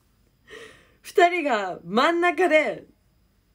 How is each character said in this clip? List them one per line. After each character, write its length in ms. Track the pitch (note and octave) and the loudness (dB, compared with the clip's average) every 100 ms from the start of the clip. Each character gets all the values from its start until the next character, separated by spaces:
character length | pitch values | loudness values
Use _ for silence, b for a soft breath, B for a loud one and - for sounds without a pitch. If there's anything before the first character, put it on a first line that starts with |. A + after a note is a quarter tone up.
| _ _ _ _ B B B B B B | _ _ _ _ B B B B B B
二 300 | - - F4 | -4 2 4
人 140 | F4 | 2
が 360 | C#4+ A3 F#3+ E3+ | -2 -4 -4 -10
真 280 | E3+ G#3 D4 | -4 0 0
ん 80 | E4+ | 0
中 280 | F4 F4 F#4 | -2 0 2
で、 380 | D#4 C4 E3+ - _ _ _ _ _ _ | 2 0 -6 -14 _ _ _ _ _ _